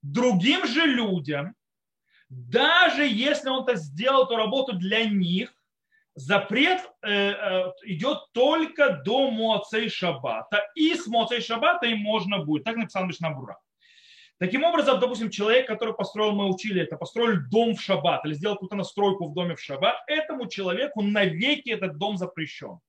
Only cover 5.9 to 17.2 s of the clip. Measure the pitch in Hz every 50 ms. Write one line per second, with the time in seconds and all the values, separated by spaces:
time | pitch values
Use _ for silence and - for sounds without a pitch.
5.9 | _ _ _ _ _ 147 135 131 302 294 - - 208 247 285 349 370 370 - -
6.9 | - _ - 214 202 202 202 202 202 - 208 196 185 185 185 185 185 - - 220
7.9 | 185 151 196 269 302 294 - _ _ 233 247 277 311 320 320 - - - 294 254
8.9 | 196 147 131 190 226 269 277 247 226 220 226 226 220 202 - - 214 220 226 214
9.9 | - - 185 175 156 131 127 131 113 - - - - 208 - - - - 302 320
10.9 | 349 - - 220 233 233 220 226 240 240 - - 233 233 277 320 - - 247 233
11.9 | 226 214 208 208 214 214 175 185 202 190 156 147 151 147 143 220 226 226 226 -
12.9 | - 190 185 180 160 - 165 160 156 131 127 107 95 - _ _ _ _ _ _
13.9 | _ - _ - - - - _ _ _ 180 180 190 277 302 339 339 311 - 269
14.9 | 254 190 247 240 247 220 226 208 - - 202 214 226 262 254 - 220 214 233 220
15.9 | 226 - 196 190 - 214 214 214 208 202 202 196 185 185 - 220 196 180 160 151
16.9 | 165 147 170 170 - 226